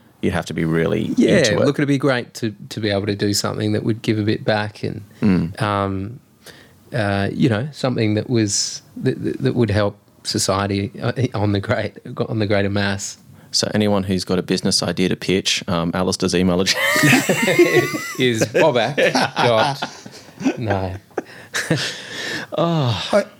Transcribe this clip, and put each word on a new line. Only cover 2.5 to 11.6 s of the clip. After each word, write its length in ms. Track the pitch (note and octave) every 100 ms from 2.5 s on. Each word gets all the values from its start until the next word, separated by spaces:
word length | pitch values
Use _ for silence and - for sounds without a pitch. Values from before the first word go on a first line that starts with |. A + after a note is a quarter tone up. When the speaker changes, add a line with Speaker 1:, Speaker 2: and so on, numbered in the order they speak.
| G2+ -
Speaker 2:
to 100 | -
be 100 | G#2+
able 160 | G2+ G#2
to 80 | G2+
do 180 | G#2
something 400 | G2+ G#2 G2+ G#2+
that 100 | G#2+
would 180 | A#2+ A2
give 160 | - G#2+
a 60 |
bit 200 | G#2 G#2
back 380 | - G#2+ G#2 -
and, 200 | G#2 G2+ G2+ -
Speaker 1:
Mm. 400 | A2 F2 E2+ -
Speaker 2:
um, 580 | G#2+ G2+ G2 F#2+ G2 B2+ _ _ - - - - -
uh, 360 | B2+ G2+ G2 G2
you 180 | - -
know, 180 | G#2+ D3
something 420 | - C3 B2 A2 G#2+
that 140 | -
was, 520 | A#2+ G#2 - - - - -
that, 260 | C3 -
that, 140 | - -
that 140 | C3 B2+
would 140 | A2+
help 280 | G#2 G#2 - _ _
society, 680 | - G#2+ - G2 G2+ G2+ G2+ -
uh, 100 | B2 - A#2 G2+
on 160 | G#2
the 80 |
great, 380 | G2+